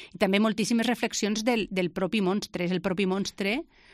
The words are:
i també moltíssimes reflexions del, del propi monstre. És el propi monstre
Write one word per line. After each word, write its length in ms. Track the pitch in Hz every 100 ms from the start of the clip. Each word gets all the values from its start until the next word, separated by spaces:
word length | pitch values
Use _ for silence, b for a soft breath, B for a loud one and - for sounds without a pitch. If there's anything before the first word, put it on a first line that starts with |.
| B
i 40 | 180
també 200 | 196 202
moltíssimes 460 | 220 220 202 226 226
reflexions 580 | 226 233 - 202 214
del, 240 | 220 233 185
del 180 | 185 180
propi 300 | - 185 220
monstre. 440 | 185 196 - 175 175
És 60 |
el 100 | 185
propi 240 | 190 180 190
monstre 560 | 196 196 - 196 247 339 b b